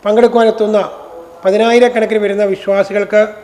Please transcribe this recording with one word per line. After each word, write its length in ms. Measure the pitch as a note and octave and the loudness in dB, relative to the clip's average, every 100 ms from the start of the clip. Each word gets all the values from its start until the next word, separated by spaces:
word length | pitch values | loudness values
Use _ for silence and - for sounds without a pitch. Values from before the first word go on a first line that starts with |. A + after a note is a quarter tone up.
| G3+ | 0
പങ്കെടുക്കുവാനെത്തുന്ന 720 | G#3+ A#3+ A#3 A3+ A3 G#3+ G#3+ F3+ - - - - - | 2 2 4 0 0 0 0 -2 -10 -20 -20 -20 -6
പതിനായിരക്കണക്കിന് 760 | F#3+ G3+ A3+ A#3+ A#3+ A#3+ G#3+ A3 | -2 0 2 4 2 2 -2 -2
വരുന്ന 220 | G3+ G3+ G3+ | -2 -2 -2
വിശ്വാസികൾക്ക് 680 | F#3+ - G3 G3 G3+ G3+ G#3+ G#3+ - | -2 -2 -2 0 -2 0 0 0 -2